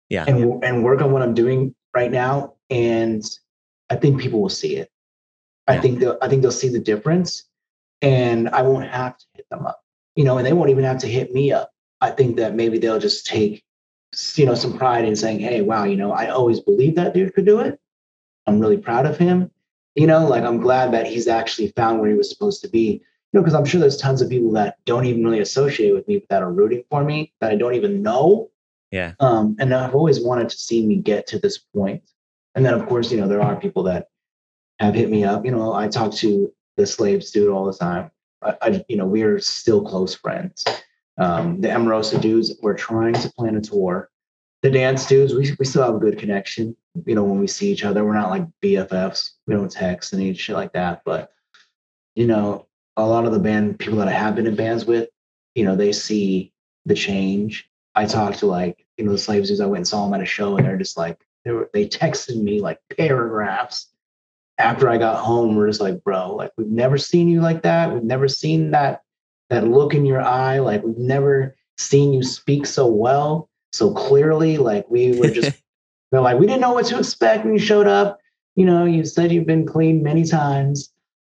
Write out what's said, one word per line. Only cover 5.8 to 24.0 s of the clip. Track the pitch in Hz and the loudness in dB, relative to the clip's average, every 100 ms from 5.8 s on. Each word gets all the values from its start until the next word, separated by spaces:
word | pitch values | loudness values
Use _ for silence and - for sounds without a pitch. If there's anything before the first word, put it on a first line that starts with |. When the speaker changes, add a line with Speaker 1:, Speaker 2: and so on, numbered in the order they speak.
Speaker 2:
think | 127 123 | 0 0
they'll, | 123 - | -2 -2
I | 131 | 0
think | 135 | 2
they'll | 127 | 2
see | - 131 | 0 -2
the | 117 | -2
difference, | 110 104 156 175 170 - - _ _ _ _ _ | -2 -2 0 0 0 -8 -16 _ _ _ _ _
and | 143 127 123 117 117 | 2 2 2 0 0
I | 139 | 0
won't | 135 131 131 | 2 0 -4
have | 127 127 - | -6 -8 -10
to | _ | _
hit | - - | -20 -16
them | - - | -12 -10
up, | - _ _ _ - | -12 _ _ _ 0
you | |
know, | 139 127 | 2 2
and | 127 | 2
they | |
won't | 170 143 | 2 4
even | 131 | 2
have | 131 123 | 0 -2
to | 113 | -4
hit | 127 - | -4 -2
me | 127 139 | -2 0
up. | - - _ _ _ | 0 -4 _ _ _
I | 131 | -2
think | - 123 117 | 0 0 0
that | 110 | -2
maybe | 110 113 113 | -2 -2 0
they'll | 113 110 | 0 0
just | 104 - | -2 -4
take, | - 110 104 104 _ _ _ _ _ - - | -4 0 0 -2 _ _ _ _ _ -12 -6
you | - | 0
know, | 131 | 2
some | 120 123 110 | 2 -4 -2
pride | 127 127 110 | 0 0 0
in | 104 | -2
saying, | 110 104 | -4 -4
"Hey, | 117 120 | -4 -2
wow, | 101 110 | -2 -2
you | 98 98 | -2 -2
know, | 101 | -2
I | 104 113 | -4 -2
always | 127 120 107 | 0 0 0
believed | 104 101 147 160 | 2 2 2 2
that | 180 | 0
dude | 180 190 | 0 0
could | - 190 | 2 4
do | 220 | 4
it. | 262 285 _ _ _ _ _ _ - | 2 -6 _ _ _ _ _ _ 0
I'm | 107 | 2
really | 110 101 | 4 2
proud | - 117 151 | 0 0 0
of | 151 | 2
him." | 175 180 185 _ _ _ _ | 2 2 0 _ _ _ _
You | 139 160 | 2 6
know, | 160 151 | 6 4
like, | 117 | 2
I'm | 117 117 | 0 0
glad | 123 127 123 | 2 2 2
that | 113 113 | 0 -2
he's | 117 - | -2 0
actually | 113 - - 104 | 0 -2 -4 -4
found | - 113 110 | -2 0 2
where | 107 | 2
he | 104 | 2
was | 101 | 0
supposed | - 104 - | -2 -4 -4
to | 98 | -2
be, | 113 110 | 0 0
you | - _ _ _ | -2 _ _ _
know, | 202 | 2
'cause | 165 | 4
I'm | 151 | 2
sure | 139 180 | 2 2
there's | 143 | 2
tons | - | 2